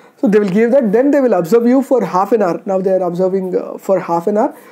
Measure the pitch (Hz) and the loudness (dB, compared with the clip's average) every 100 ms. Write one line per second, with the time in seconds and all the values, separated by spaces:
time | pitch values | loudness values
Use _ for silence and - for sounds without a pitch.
0 | - _ 254 208 208 190 233 269 226 214 | -20 _ 0 2 2 0 2 2 2 2
1 | 285 285 254 185 165 233 233 262 254 247 | 2 2 2 0 2 2 2 2 2 -2
2 | 185 180 196 170 185 160 - 190 190 190 | 0 -2 0 0 0 -4 -4 -2 0 0
3 | 180 175 185 190 185 185 - - - 190 | -2 -2 -2 -2 -4 -6 -6 -10 -2 -2
4 | 175 170 196 208 285 - - | -2 -4 -2 0 -2 -4 -20